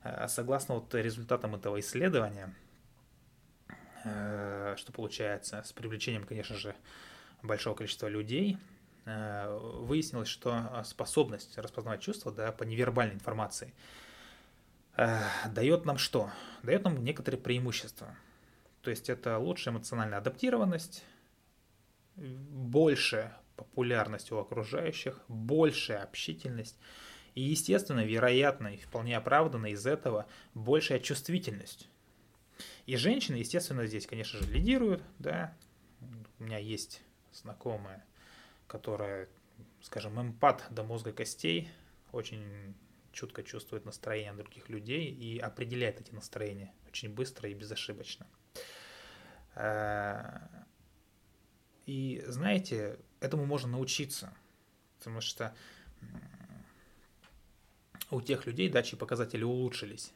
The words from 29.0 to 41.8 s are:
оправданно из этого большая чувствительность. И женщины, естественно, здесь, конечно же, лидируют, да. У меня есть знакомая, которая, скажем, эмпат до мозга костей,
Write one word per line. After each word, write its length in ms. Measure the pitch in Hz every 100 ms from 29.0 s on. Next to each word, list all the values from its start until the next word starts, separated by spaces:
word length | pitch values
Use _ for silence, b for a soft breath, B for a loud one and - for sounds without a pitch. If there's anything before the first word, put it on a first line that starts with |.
| 117 117
оправданно 500 | 113 143 160 123 107
из 180 | 101 113
этого 400 | 151 135 107 104 B B
большая 460 | - 110 151 - 127
чувствительность. 880 | - 135 - 180 180 104 - - - _ _ _ - _ _ B B B -
И 120 | 127
женщины, 400 | 143 269 - 127
естественно, 480 | 113 170 175 131 110
здесь, 180 | 107 -
конечно 320 | 117 107 104
же, 60 | 95
лидируют, 480 | 180 190 262 226 180 - -
да. 360 | - 165 165 - - _ - - 123 117 110 -
У 40 |
меня 160 | 110 110
есть 420 | 104 107 - - - _ _
знакомая, 720 | - 117 101 127 107 98 95 - B B B B B _
которая, 600 | 110 - 104 101 98 95 - _ - - -
скажем, 380 | - - 104 107
эмпат 440 | 120 117 143 - -
до 140 | 113
мозга 280 | 110 117 117
костей, 560 | 104 107 - - 85 160 B